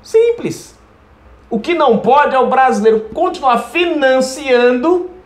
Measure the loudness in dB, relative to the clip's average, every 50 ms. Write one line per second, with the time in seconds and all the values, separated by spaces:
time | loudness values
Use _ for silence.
0 | _ 0 2 2 2 2 0 -2 -6 -8 -8 -10 -14 -20 -20 _ _ _ _ _
1 | _ _ -20 _ _ -20 -20 _ -12 _ -6 -6 -4 -4 -2 0 2 2 2 0
2 | 2 2 2 2 2 2 0 0 0 2 2 2 2 2 0 2 2 2 2 2
3 | -2 -6 -4 -4 -4 -4 -4 -2 0 0 0 0 -2 -4 -4 -2 -2 -2 -2 0
4 | 2 2 2 2 0 -2 -6 -10 -2 0 2 2 4 2 0 0 0 0 0 0
5 | -2 -8 -14 -20 -20